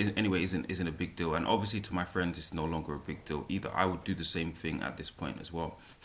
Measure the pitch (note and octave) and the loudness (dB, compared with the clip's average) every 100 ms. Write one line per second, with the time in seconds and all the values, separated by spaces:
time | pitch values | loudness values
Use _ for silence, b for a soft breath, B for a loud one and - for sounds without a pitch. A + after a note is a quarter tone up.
0 | G2+ G#2 G#2+ F2+ F#2 F#2 - F#2 E2+ D#2 | 6 4 4 4 4 2 0 -2 -2 -2
1 | F2 - E2 D#2+ - G#2+ G2+ G#2+ - F2+ | -4 0 2 2 4 4 4 0 0 -2
2 | F2+ F#2 F2 E2 - E2 D#2 E2 D2+ D2 | 0 0 0 0 0 0 0 0 -2 -4
3 | - - - D2+ - F#2+ - - F#2 E2+ | -6 -8 -4 -4 -2 -2 0 2 2 2
4 | - E2+ E2 F2 E2 D#2 D#2+ D#2 C2 - | -2 0 2 2 0 -2 -2 -2 -4 -4
5 | D2+ - D2 - - E2 D#2 - b b | -6 -4 -6 -6 -6 -4 -4 -6 b b